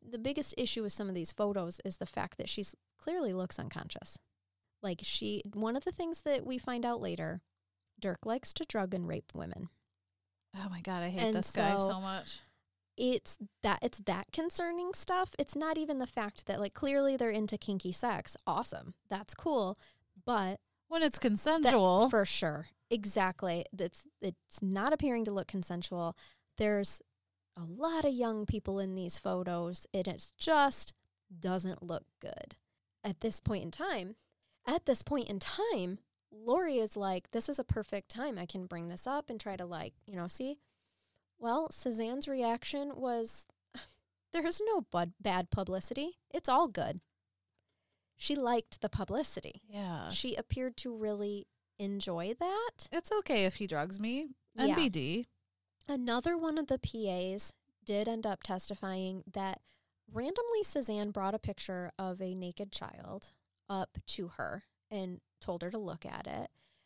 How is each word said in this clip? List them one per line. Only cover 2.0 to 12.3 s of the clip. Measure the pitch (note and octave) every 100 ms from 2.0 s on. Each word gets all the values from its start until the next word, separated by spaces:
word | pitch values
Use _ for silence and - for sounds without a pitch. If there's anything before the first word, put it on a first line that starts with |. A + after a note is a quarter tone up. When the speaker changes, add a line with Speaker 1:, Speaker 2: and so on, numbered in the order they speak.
| F#3
Speaker 1:
fact | - F3+ -
that | -
she's | - G3 - _ _
clearly | - F4+ C4
looks | F#3 F#3 -
unconscious. | - - - - - - _ _ _ _ _ _
Like, | G3 E3+
she, | - - G3 G#3 G3+
one | G3+ A3 B3+
of |
the | F4+
things | - E4+ E4
that | - C4+
we | - B3+
find | - A#3+
out | A#3+ A#3+
later, | F#3 E3+ D#3+ F3+ - _ _ _ _ _
Dirk | G3 F3+ A3
likes | A#3+ -
to | -
drug | D#4+ A3 F#3+
and | F#3 E3+
rape | D#3+ -
women. | - D#2+ - F3 - _ _ _ _ _ _ _ G3
Speaker 2:
Oh | G3
my | F3+
God, | F3 F3+
I | F3
hate | F#3
Speaker 1:
And | A3+ G#3+
Speaker 2:
this | G3+
guy | - G3+ G3+
Speaker 1:
so | G3
Speaker 2:
so | F#3+
much. | F#3+ F#3+ -